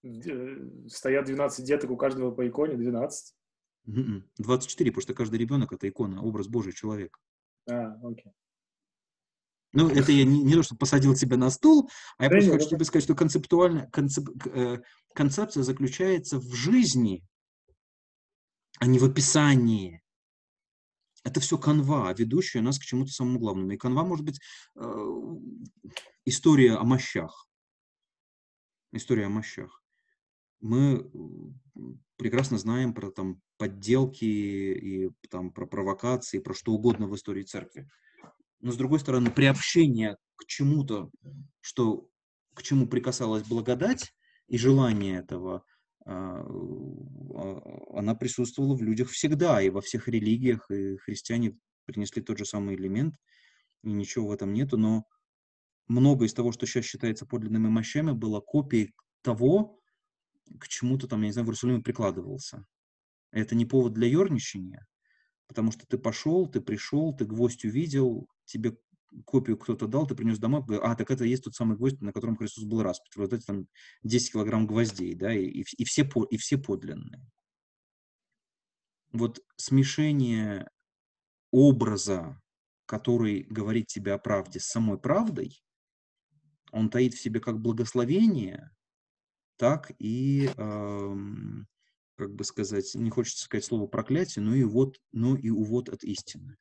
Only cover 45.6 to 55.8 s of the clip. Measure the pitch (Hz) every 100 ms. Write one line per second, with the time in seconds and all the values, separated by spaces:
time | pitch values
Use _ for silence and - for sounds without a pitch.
45.6 | _ _ _ _ - 92 92 90 - -
46.6 | - - - - - - - - 95 95
47.6 | - - - - 104 113 127 - 120 -
48.6 | 139 131 110 110 127 - 151 147 175 120
49.6 | 95 92 - 117 - 117 107 117 127 113
50.6 | - 98 98 95 - 104 - 117 113 101
51.6 | _ _ - - 104 - - 107 101 104
52.6 | 101 95 95 101 156 156 _ _ _ _
53.6 | _ _ 110 104 98 - 107 104 98 104
54.6 | 139 117 110 110 110 _ _ _ _ _
55.6 | _ _